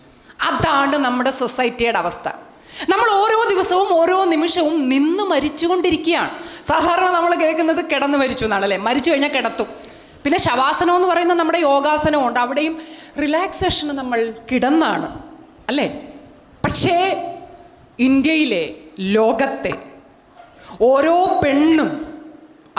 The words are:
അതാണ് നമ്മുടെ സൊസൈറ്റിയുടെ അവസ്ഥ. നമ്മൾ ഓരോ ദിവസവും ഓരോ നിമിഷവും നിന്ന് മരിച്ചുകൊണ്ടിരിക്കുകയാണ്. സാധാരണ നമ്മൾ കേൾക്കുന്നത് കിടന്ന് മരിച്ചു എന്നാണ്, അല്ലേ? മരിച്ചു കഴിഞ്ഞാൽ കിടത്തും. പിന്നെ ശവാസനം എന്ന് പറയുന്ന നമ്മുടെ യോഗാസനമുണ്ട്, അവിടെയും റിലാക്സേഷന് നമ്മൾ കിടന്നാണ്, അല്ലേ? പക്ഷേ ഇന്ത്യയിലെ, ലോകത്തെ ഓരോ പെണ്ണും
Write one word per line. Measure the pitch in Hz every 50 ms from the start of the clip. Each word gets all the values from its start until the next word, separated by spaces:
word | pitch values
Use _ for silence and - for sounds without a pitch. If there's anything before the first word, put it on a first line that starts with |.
| - - - - - - - - 285 330
അതാണ് | - - - 320 294 277 277 277 294 294 269
നമ്മുടെ | 247 247 247 247 - - -
സൊസൈറ്റിയുടെ | 247 220 - 254 254 240 240 - 233 233 214 185
അവസ്ഥ. | 170 175 - - - 165 - - - - - - - - - - 302 -
നമ്മൾ | 370 403 466 453 403 392
ഓരോ | 415 453 440 440 466 440
ദിവസവും | 392 370 359 - 359 370 403 - 349 330
ഓരോ | 330 349 370 381 392 349
നിമിഷവും | 330 302 330 339 339 359 311 302 330 320 269 254
നിന്ന് | 262 277 285 311 349 403 415 370
മരിച്ചുകൊണ്ടിരിക്കുകയാണ്. | 320 277 285 302 302 - 330 339 370 370 320 359 320 170 - 330 339 269 180 - - - - - - - - -
സാധാരണ | 302 320 311 359 349 359 370 370 359
നമ്മൾ | 339 330 349 349 311
കേൾക്കുന്നത് | 320 311 320 320 330 320 339 349 339 339
കിടന്ന് | 302 262 277 285 294 277
മരിച്ചു | 269 262 262 - 226 214
എന്നാണ്, | 202 190 196 202
അല്ലേ? | 190 180 208
മരിച്ചു | 226 254 277 247 339
കഴിഞ്ഞാൽ | 302 277 285 294 285
കിടത്തും. | 262 226 226 - - 208 - - - - - - - - - - -
പിന്നെ | - 285 320 381 -
ശവാസനം | 330 247 254 262 285 302 - 359 339 349 359
എന്ന് | 370 370
പറയുന്ന | 339 339 349 349 349 339
നമ്മുടെ | 330 320 330 349 320 277
യോഗാസനമുണ്ട്, | 277 277 277 302 302 294 302 311 302 294 254 233 233 247 247
അവിടെയും | 247 269 294 311 320 320 - - - - - - - - 277
റിലാക്സേഷന് | 302 285 302 330 381 - - - 294 - - - 302 294 277 269
നമ്മൾ | 254 247 240 226 233 226 220 - - -
കിടന്നാണ്, | 254 247 247 269 302 320 311 233 185 170 165 - - - - - - - - - - - - -
അല്ലേ? | 269 294 226 151 143 - - - - - - - - - - - - - -
പക്ഷേ | 302 - - - 381 349 349 381 392 330 - - - - - - - - - - - - - - - _ - 247 262
ഇന്ത്യയിലെ, | 269 269 254 311 320 311 302 254 202 170 156 - - - - - - - 190 190 202 214
ലോകത്തെ | 220 226 226 202 - - - - 196 175 - - - - - - - - - _ _ _ - - - - - - - - - - 220
ഓരോ | 254 269 277 285 320 339 349 370 370 370 359
പെണ്ണും | 311 285 269 285 311 330 320 311 254 - - 302 - - - - - - - - - - - _ - - -